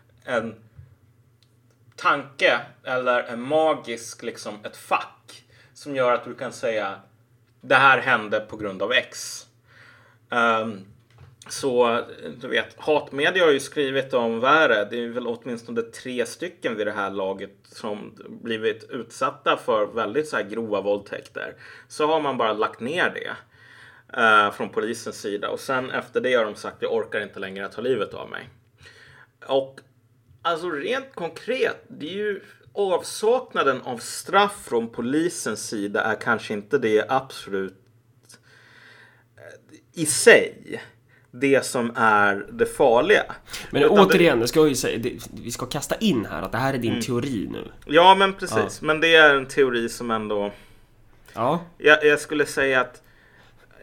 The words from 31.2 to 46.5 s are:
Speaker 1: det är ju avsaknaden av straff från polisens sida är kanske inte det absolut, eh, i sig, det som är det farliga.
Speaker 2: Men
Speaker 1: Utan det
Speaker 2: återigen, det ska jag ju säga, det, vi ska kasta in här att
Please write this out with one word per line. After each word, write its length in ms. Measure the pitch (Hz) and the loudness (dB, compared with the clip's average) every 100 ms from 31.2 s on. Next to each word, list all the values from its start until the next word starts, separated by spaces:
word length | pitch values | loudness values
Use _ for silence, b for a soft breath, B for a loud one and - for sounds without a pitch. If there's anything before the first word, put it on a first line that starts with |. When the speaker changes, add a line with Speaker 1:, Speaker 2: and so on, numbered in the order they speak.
| 165 - - 254 240 - - | -10 -10 -6 -2 -2 -4 -14
Speaker 1:
det 180 | - 156 | -14 -10
är 80 | 190 | -6
ju 240 | 208 196 - - _ | -6 -6 -12 -20 _
avsaknaden 1080 | - 196 170 - - 214 254 254 180 143 127 | -4 0 0 -2 -4 0 0 0 0 0 0
av 160 | 131 120 | -4 -10
straff 640 | - - - 185 202 - | -10 -12 0 2 2 -2
från 240 | - 120 117 | -2 -2 -2
polisens 800 | 117 120 147 170 165 127 107 - | -4 -2 0 -2 -2 -6 -6 -6
sida 340 | 110 101 104 | -6 -2 0
är 180 | 110 107 | 0 -2
kanske 340 | - 110 - | 0 -2 -2
inte 240 | 107 101 139 | -8 -2 0
det 260 | 113 107 - | 4 2 2
absolut, 640 | 131 - - - 98 95 - _ _ _ _ _ - B B B B B B B B B _ | 0 -2 -12 -8 -6 -6 -10 _ _ _ _ _ -20 B B B B B B B B B _
eh, 640 | - - _ - _ - | -20 -20 _ -20 _ -6
i 40 | 151 | -2
sig, 760 | - - 165 90 - - 98 B _ _ b b | 4 8 8 6 -4 -12 -12 B _ _ b b
det 340 | 123 139 135 120 | -2 2 4 2
som 260 | 131 117 117 | -2 -4 2
är 500 | 113 104 101 101 - | 4 6 4 0 -6
det 140 | 117 113 | -2 -2
farliga. 680 | - 143 117 160 208 - - B B B | 4 4 6 4 2 2 -8 B B B
Speaker 2:
Men 120 | 135 | 2
Speaker 1:
Utan 140 | 147 202 | 6 8
det 60 | |
Speaker 2:
återigen, 380 | 190 185 170 123 | 8 6 4 4
det 80 | 117 | 2
ska 120 | 160 | 4
jag 80 | 156 | 4
ju 60 | |
säga, 240 | 127 123 - | 2 -2 -4
det, 200 | 120 - - - | -6 -8 -14 -14
vi 80 | 113 | -12
ska 160 | - 123 | -8 -8
kasta 280 | 151 - | -8 -6
in 320 | 160 220 135 95 | -2 2 2 0
här 120 | 82 | -6
att 100 | 92 | -6